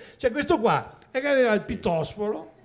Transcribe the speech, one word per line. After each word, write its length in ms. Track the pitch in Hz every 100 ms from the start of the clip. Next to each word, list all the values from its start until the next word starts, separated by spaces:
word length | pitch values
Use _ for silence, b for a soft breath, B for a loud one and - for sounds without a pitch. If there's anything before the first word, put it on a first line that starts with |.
| B B
Cioè, 140 | 254
questo 280 | 226 294 330
qua 380 | 214 143 - - -
è 80 | 262
che 80 | 285
aveva 260 | 269 240
il 80 | 208
pittosforo 920 | - 190 202 165 147 - 208 294 - -